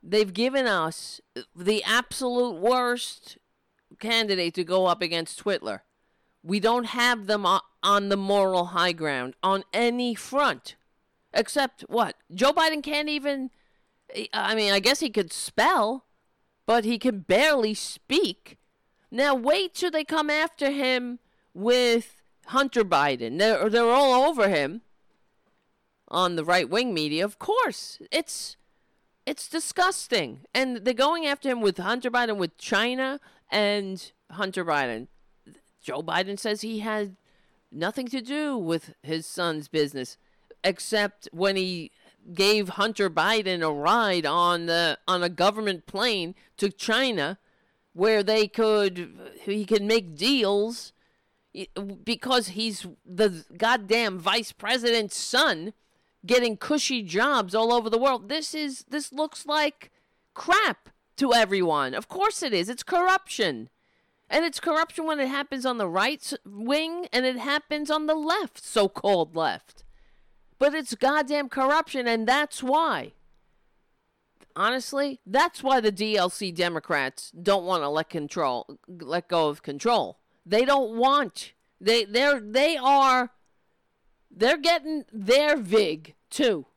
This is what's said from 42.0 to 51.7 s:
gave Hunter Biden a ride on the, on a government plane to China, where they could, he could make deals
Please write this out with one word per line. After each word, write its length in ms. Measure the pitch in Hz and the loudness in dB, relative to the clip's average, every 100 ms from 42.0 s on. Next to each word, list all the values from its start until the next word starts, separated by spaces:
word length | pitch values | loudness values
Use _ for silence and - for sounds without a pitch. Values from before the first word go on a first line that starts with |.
| _ _ - | _ _ -18
gave 360 | 175 196 214 190 | 0 4 4 2
Hunter 380 | 180 208 214 196 | -2 -4 0 0
Biden 580 | 165 170 226 190 180 160 | 2 2 0 0 -2 -2
a 60 | |
ride 540 | 147 147 226 220 180 156 | 0 2 2 2 0 0
on 400 | 160 175 175 170 | 2 2 2 0
the, 320 | 170 170 143 - | 0 0 -2 -2
on 140 | 180 | -2
a 80 | 175 | -2
government 560 | 160 180 214 214 180 - | 2 0 2 -4 -6 -8
plane 480 | 190 240 208 170 - _ _ | -4 -2 -2 -4 -10 _ _
to 100 | 202 | -4
China, 720 | - - 226 262 208 147 185 _ _ _ _ _ | -4 -2 0 2 0 -2 -4 _ _ _ _ _
where 280 | 165 202 220 | 0 2 4
they 240 | 196 220 214 | 2 2 2
could, 720 | - 220 214 202 180 170 82 - - | 2 2 4 2 -2 -12 -14 -20 -14
he 240 | - 208 | -6 -4
could 180 | 196 214 | 2 0
make 320 | 202 226 185 | 4 0 0
deals 800 | 151 208 269 202 202 214 233 - _ _ _ _ _ _ - - | -2 0 2 2 2 0 -6 -16 _ _ _ _ _ _ -16 -12